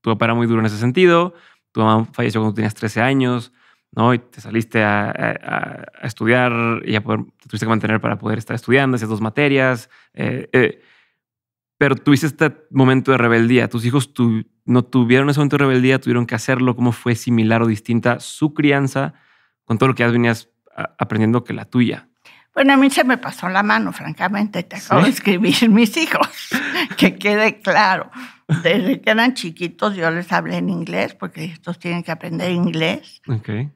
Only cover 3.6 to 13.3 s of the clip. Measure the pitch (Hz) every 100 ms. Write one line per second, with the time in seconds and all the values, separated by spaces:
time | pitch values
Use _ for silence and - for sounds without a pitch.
3.6 | _ _ _ - 113 120 - - 107 110
4.6 | 110 117 104 104 107 - 113 - - -
5.6 | - - - - 127 - 110 120 123 117
6.6 | 117 113 - 107 104 107 98 _ - 107
7.6 | 110 113 107 110 113 107 110 110 - 113
8.6 | - 127 135 127 110 110 110 107 147 139
9.6 | 131 123 - _ _ - 117 123 - 131
10.6 | 113 - _ _ _ _ _ _ _ _
11.6 | _ _ 143 127 151 143 156 135 156 -
12.6 | _ 139 127 131 131 131 120